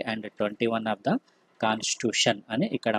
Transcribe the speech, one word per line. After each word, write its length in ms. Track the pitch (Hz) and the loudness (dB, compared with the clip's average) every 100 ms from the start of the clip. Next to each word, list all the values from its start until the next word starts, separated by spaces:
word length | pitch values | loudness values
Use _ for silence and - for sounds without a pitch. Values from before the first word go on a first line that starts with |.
| 123 | 0
and 120 | 110 107 - | -6 -8 -4
twenty-one 480 | 104 104 117 117 110 | -4 0 0 0 0
of 60 | 104 - | -2 0
the 80 | 233 - _ _ - | 0 -2 _ _ -2
Constitution 720 | 110 110 104 - 113 - 123 104 - | 0 0 -2 -2 0 2 2 0 -2
అని 140 | 113 214 131 | -2 0 0
ఇక్కడ 200 | 117 | 0